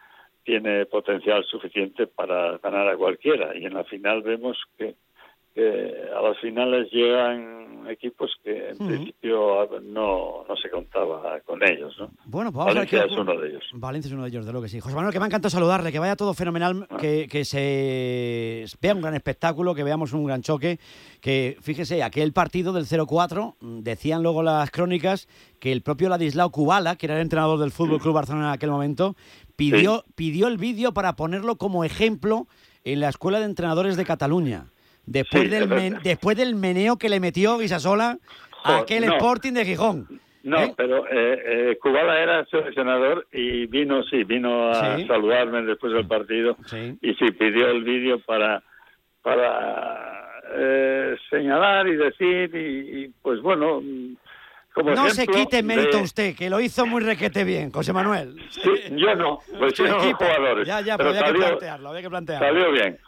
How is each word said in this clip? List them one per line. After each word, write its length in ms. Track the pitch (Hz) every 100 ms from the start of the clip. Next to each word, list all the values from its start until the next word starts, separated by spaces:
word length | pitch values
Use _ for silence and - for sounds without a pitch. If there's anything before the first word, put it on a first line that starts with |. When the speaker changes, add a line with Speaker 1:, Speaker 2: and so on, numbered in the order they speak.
| - - - _
Speaker 1:
tiene 420 | - 110 107 101 98
potencial 580 | 107 - 98 101 104 92
suficiente 600 | 110 90 104 95 - 110
para 500 | - 90 90 85 87
ganar 300 | 98 101 101
a 80 | 90
cualquiera, 600 | 92 90 143 147 85 90
y 80 | 90
en 80 |
la 100 | 92 87
final 360 | 98 101 110
vemos 360 | 107 113 123 120 - -
que, 180 | 107 - _ _ - _ _ -
que 380 | 113 101 98 101 - 101
a 60 |
las 160 | 107 104
finales 520 | 113 110 127 127 113
llegan 680 | 120 120 123 120 120 113 113 113 - 117
equipos 420 | 107 123 - - -
que 260 | - 107 101
en 60 | -
Speaker 2:
Ujú. 120 | 202
Speaker 1:
principio 840 | 139 151 - 117 113 104 98 104 101
no, 640 | 104 107 107 92 85 85 90
no 80 | -
se 120 | 92
contaba 680 | 90 90 98 87 78 80 78
con 200 | - 87
ellos, 320 | 98 76 71 -
¿no? 100 | 107 - -
Speaker 2:
Bueno, 260 | 139 226
pues 140 | 131 185
vamos 100 | 208
a 40 |
ver 80 | 196
Speaker 1:
Valencia 120 | -
Speaker 2:
qué 60 | -
Speaker 1:
es 60 |
Speaker 2:
ocurre. 80 | 202 95
Speaker 1:
uno 80 | 85
de 80 | 76
ellos. 140 | 87 -
Speaker 2:
Valencia 340 | 120 127 143 143
es 40 |
uno 100 | 135
de 60 | 127
ellos, 160 | 120 110
de 60 |
luego 120 | 123
que 60 | 110
sí. 100 | 113
José 140 | 110 143
Manuel, 180 | 196
que 60 | 190
me 60 | 202
ha 20 |
encantado 220 | 208 202
saludarle, 420 | 170 170 185 165
que 60 | 151
vaya 160 | 175 196
todo 160 | 202
fenomenal, 540 | 175 180 170 175 185 202
Speaker 1:
Ah. 80 | -
Speaker 2:
que, 300 | 151 151 139
que 160 | 147 135
se 1200 | 139 139 139 135 131 127 123 120 117 113 113 110 -
vea 140 | 180 202
un 60 |
gran 140 | 156 151
espectáculo, 600 | - 127 165 151 180 151
que 80 |
veamos 280 | 143 156 151
un 120 | 151 147
gran 160 | 131
choque, 360 | 120 147 160 170 - - - -
que, 340 | 131 135 127 -
fíjese, 420 | 147 147 139 170
aquel 300 | 117 143 151
partido 400 | 185 170 180 175
del 120 | 185 147
cero 200 | 160 156
cuatro, 480 | 165 175 170 226 -
mm, 180 | 117 117
decían 420 | 113 113 147 160
luego 200 | 165 160
las 280 | 160 156 143
crónicas 560 | - 175 180 185 190 - - - _
que 120 | 131
el 100 | 127
propio 260 | - 139 185
Ladislao 420 | 175 160 143 175
Kubala, 440 | 147 147 196 165 180
que 80 | 160
era 100 | 156
el 60 |
entrenador 380 | 165 160 156 156
del 120 | 147
Fútbol 280 | - 165 156
Club 140 | 156
Speaker 1:
Sí. 20 | 156
Speaker 2:
Barcelona 320 | 139 151 147
en 60 |
aquel 180 | 139 151
momento, 440 | 143 143 143 185 196 - - - -
pidió, 460 | 147 170 185 226 -
Speaker 1:
Sí. 60 | -
Speaker 2:
pidió 320 | 160 156 233
el 100 | 220
vídeo 360 | 226 214 240
para 200 | 202 185 -
ponerlo 400 | 160 190 226 226
como 260 | 202 180
ejemplo 640 | 160 - 220 185 190 220 - _ _ _ 123
en 160 | 143
la 80 | 147
Escuela 300 | - 185 208
de 60 | 214
Entrenadores 520 | 180 170 160 196 180
de 80 | 180
Cataluña. 600 | 160 143 175 147 95 62 _ _ _ -
Después 380 | 139 127 -
Speaker 1:
Sí, 60 | 190
Speaker 2:
del 140 | 214
Speaker 1:
es 60 | 202
Speaker 2:
men-, 200 | - 190 208
Speaker 1:
verdad. 60 | 180
Speaker 2:
después 320 | 170 185 214
del 180 | 254 214
meneo 420 | 185 180 214 240
que 120 | 220
le 100 | 196
metió 380 | 180 170 208 233
Guisasola 640 | 214 185 185 202 233 247 - - - -
a 40 | 143
Speaker 1:
Joder, 120 | 160
Speaker 2:
aquel 220 | - 220 226
Speaker 1:
no. 100 | 160
Speaker 2:
Sporting 340 | 240 247 262
de 140 | 247 196
Gijón. 420 | 170 220 165 92 - _ _
Speaker 1:
No, 160 | 139 156
Speaker 2:
¿Eh? 140 | 127 117
Speaker 1:
pero, 280 | 127 131 -
eh, 640 | 131 117 127 117 117 123
eh, 60 | -
Kubala 400 | 139 139 170 160
era 220 | 165 165 -
seleccionador 840 | 160 139 123 127 127 131 165 -
y 320 | 131 120 120 120
vino, 360 | 131 143 135
sí, 200 | 113 135
vino 460 | 98 120 120 120 117
a 240 | 113 107 104
Speaker 2:
Sí. 80 | 180
Speaker 1:
saludarme 560 | 113 104 123 120 117
después 280 | 113 107 120
del 160 | 113 98
partido. 480 | 110 104 113 117 113 107
Speaker 2:
Sí. 300 | 113 117 135
Speaker 1:
Y 120 | - 104
sí, 160 | 117
pidió 360 | - 110 110 123
el 160 | 120
vídeo 360 | 117 123 127 120
para, 440 | - 110 107 104 - - - _ _ _ 120 123
para, 960 | 120 117 113 113 117 120 117 - 104 123 143 135
eh, 600 | 135 135 135 135 131 127 -
señalar 580 | 147 143 143 202 196 190
y 80 | 156
decir 600 | 143 - 185 180 180 165
y, 480 | 156 135 135 139 135
y, 60 | -
pues, 200 | 139 117
bueno, 400 | 156 175 156 143
mm, 340 | 139 131 127 123 - - - - _
como 180 | - 196
Speaker 2:
No 180 | 196 285
se 140 | 220
Speaker 1:
ejemplo 120 | 240 196
Speaker 2:
quite 200 | 269 240
mérito 340 | 214 226 220 214
Speaker 1:
de 60 |
Speaker 2:
usted, 320 | 190 - 202 151
que 140 | 180
lo 100 | 196
hizo 260 | 240 - 240
muy 160 | 240
requete 400 | 226 196 202 196
bien, 280 | 185 175 147
José 200 | 151 -
Manuel. 420 | 185 202 196 131 - -
Speaker 1:
Sí, 180 | - 185 196 196 147
yo 200 | 196 190
no, 240 | 170 - - -
pues 160 | 135 135
Speaker 2:
Su 80 |
Speaker 1:
sí, 60 | 185
no 80 | -
los 80 | 185
Speaker 2:
equipo. 140 | - 175
Speaker 1:
jugadores, 420 | 156 135 110 147
Speaker 2:
Ya, 140 | 208
ya, 160 | 208 208
Speaker 1:
pero 120 | 147
Speaker 2:
pero 0 |
había 120 | 202
que 60 | - 180
Speaker 1:
salió, 80 | 180
Speaker 2:
plantearlo, 420 | 170 170 147 139
había 120 | 165
que 80 | 180
plantearlo. 380 | 180 170 147 143
Speaker 1:
salió 240 | 160 175
bien. 260 | 135 98 -